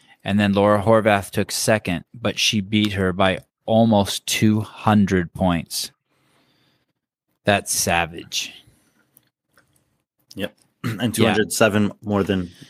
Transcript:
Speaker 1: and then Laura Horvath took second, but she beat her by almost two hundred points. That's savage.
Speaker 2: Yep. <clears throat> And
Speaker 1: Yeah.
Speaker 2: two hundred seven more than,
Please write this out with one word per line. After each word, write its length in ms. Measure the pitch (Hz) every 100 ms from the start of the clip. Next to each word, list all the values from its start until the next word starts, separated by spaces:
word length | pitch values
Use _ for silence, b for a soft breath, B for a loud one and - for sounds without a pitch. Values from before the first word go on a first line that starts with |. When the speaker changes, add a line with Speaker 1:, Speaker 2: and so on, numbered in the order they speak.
| b b
Speaker 1:
and 160 | - 101
then 140 | 101
Laura 300 | 98 101 104
Horvath 480 | 98 113 107 101 98
took 200 | - 95
second, 520 | - - 107 - 82 -
but 240 | 120 117 -
she 220 | - 110
beat 320 | 95 107 104
her 200 | 98 92
by 260 | 90 95 92 - _ -
almost 600 | 113 113 104 101 - -
two 320 | - 110 107
hundred 720 | 104 - - 107 95 92 85
points. 580 | - 92 85 - - - _ _ _ _ _ _ _ _ _ _ _ _ _ _ _ -
That's 280 | 101 95
savage. 800 | - - 85 82 85 - - - - _ _ _ _ _ _ _ _ _ _ _ _ _ _ _ _ _ -
Speaker 2:
Yep. 180 | 98 - _
<clears throat> 140 | _
And 160 | 120 107
Speaker 1:
Yeah. 80 | 117
Speaker 2:
two 160 | 101 107
hundred 280 | 107 104
seven 380 | - 110 104 104 -
more 220 | 104 101
than, 280 | 95 95 87 87 -